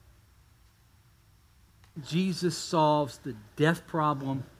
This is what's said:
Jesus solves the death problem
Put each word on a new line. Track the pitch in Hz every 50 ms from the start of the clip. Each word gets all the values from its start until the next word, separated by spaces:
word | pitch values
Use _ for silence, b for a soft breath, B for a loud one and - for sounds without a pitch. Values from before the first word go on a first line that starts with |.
| _ - - - _ _ _ _ _ _ - _ _ _ _ _ _ _ _ _ _ _ _ _ _ _ _ _ _ _ _ _ _ _ _ _ - - _ 170 135
Jesus | 123 151 170 185 190 175 - 175 175 160
solves | - - - - 165 156 151 151 151 147 131 - -
the | - 143 117 107 107 - -
death | - 147 156 170 170 -
problem | - - 165 151 151 147 135 139 135 135 135 127 - - -